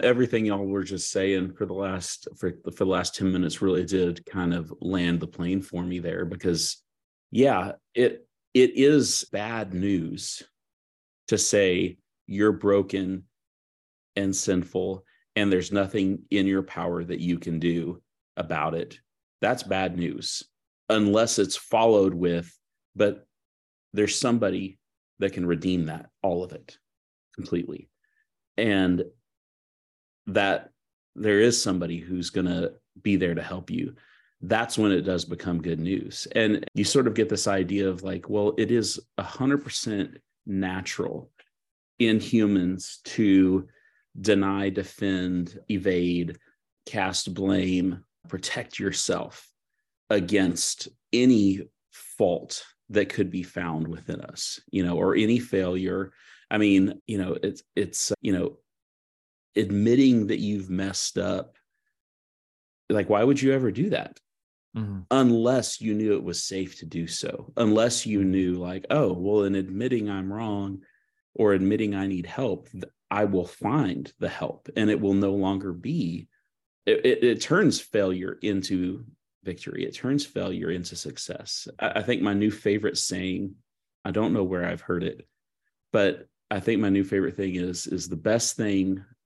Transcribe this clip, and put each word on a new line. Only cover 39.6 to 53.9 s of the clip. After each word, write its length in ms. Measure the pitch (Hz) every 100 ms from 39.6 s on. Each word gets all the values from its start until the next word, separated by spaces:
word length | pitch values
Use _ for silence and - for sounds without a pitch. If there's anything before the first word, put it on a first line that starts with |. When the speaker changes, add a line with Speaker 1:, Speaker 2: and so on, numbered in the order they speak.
Speaker 1:
percent 560 | - - 113 101 - - _ _
natural 840 | - 95 95 95 90 - 90 - - _ _ _ _ _ _ -
in 200 | 117 110
humans 800 | 98 117 104 98 90 92 - -
to 640 | - - 104 95 92 95 - _ _ _ _ -
deny, 480 | 101 98 98 98 98
defend, 880 | 98 90 - 101 92 90 90 87 - -
evade, 640 | 101 98 90 87 87 85 - _ _ _ _ -
cast 460 | 107 95 92 -
blame, 720 | 90 98 95 92 92 92 92 _ _ -
protect 500 | 92 - - - -
yourself 680 | 101 - - 90 - - - _ _ _ _ _ -
against 800 | 104 87 98 92 85 - - - _ -
any 480 | 117 127 117 98 95 - _ _
fault 720 | - - - 95 87 - - - _ -
that 200 | 104 95
could 220 | - 92
be 120 | 90
found 420 | 85 - 87 80
within 340 | 80